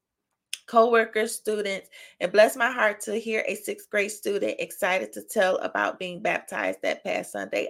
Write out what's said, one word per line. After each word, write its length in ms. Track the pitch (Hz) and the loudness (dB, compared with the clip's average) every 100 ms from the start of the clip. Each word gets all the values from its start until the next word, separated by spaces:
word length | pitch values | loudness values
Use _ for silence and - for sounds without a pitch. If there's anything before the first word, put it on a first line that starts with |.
| _ _ _ _ _ - - | _ _ _ _ _ -16 2
coworkers, 680 | 233 233 233 226 220 220 | 4 6 6 2 -2 -2
students. 560 | - - 214 196 190 - - - _ | -4 -4 -2 -4 -6 -10 -20 -20 _
It 120 | 180 | 2
blessed 260 | 196 233 269 | 6 6 6
my 140 | 240 | 0
heart 300 | 247 214 208 | 2 0 0
to 140 | - 214 | -4 -4
hear 280 | 226 220 - | -2 -4 -2
a 80 | 196 | -6
sixth 340 | - - - | -8 -10 -4
grade 220 | 208 196 | -2 -2
student 440 | - 214 202 214 - | -4 -4 -2 -2 -4
excited 540 | 175 - 190 185 - | -8 -2 0 0 -2
to 100 | - | -10
tell 340 | - 226 190 - | -4 2 2 2
about 420 | - 196 - - | -2 -2 -2 -2
being 220 | 180 175 | -10 -4
baptized 600 | 175 175 - - - 190 | -2 -2 -4 -4 -4 -2
that 220 | 92 - | -4 -4
past 280 | 95 90 - | -4 -4 -4
Sunday. 380 | 101 98 101 | -8 -4 -4